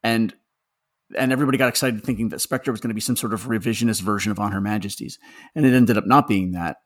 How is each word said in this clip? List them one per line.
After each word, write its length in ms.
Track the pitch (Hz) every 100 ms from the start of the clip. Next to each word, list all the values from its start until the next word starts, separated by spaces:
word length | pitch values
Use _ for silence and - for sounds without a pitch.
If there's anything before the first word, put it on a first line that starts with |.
And, 320 | 113 113 110 - _ _ _ _ _ _ _ -
and 160 | 127
everybody 260 | 131 143 135
got 100 | 127
excited 340 | - 135 110
thinking 240 | 123 110 113
that 100 | -
Spectre 300 | - 131 -
was 100 | 110
gonna 140 | 117
be 60 | 110
some 160 | - 123
sort 160 | 117
of 120 | 104 120
revisionist 540 | 113 95 110 117 101
version 300 | 95 104 104
of 60 | 98
On 140 | 104
Her 80 | 98
Majesty's. 580 | 98 107 98 - - - - - -
And 120 | - 135
it 80 |
ended 220 | 127 117 110
up 80 | 104
not 220 | 135 -
being 240 | 101 92
that. 260 | 90 85 -